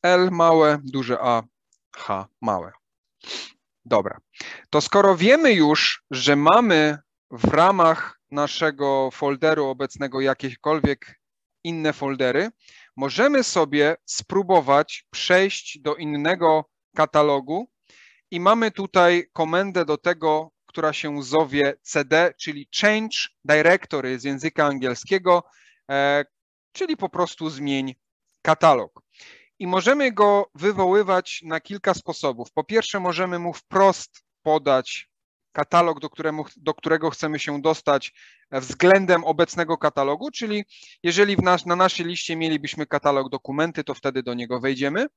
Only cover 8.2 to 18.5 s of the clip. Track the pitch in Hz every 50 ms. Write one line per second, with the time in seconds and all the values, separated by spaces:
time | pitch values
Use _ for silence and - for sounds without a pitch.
8.2 | _ _ 139 147 147 139 - - 170 156 143 139 143 139 139 135 135 131 - -
9.2 | 151 139 139 131 156 156 156 151 143 135 131 127 139 131 - - 139 135 127 135
10.2 | 135 135 131 - - 131 120 _ - 151 156 156 139 147 139 _ - - - _
11.2 | _ _ _ _ _ _ _ _ - 170 165 160 156 156 143 - 139 139 139 127
12.2 | 131 127 123 143 190 233 _ _ _ _ _ - - _ _ 131 139 139 123 156
13.2 | 240 285 294 269 247 - - 185 156 143 143 147 147 151 165 - _ - - -
14.2 | - _ - 165 170 175 190 170 135 131 139 143 156 - - - _ _ - -
15.2 | - - 180 185 196 196 - - - - - 147 135 151 151 165 165 151 147 143
16.2 | 147 160 185 185 170 165 156 156 151 _ _ _ _ _ _ - 156 151 - 151
17.2 | 147 151 143 139 131 135 156 190 254 _ _ _ _ _ _ _ _ _ _ _
18.2 | _ _ 180 170 175 196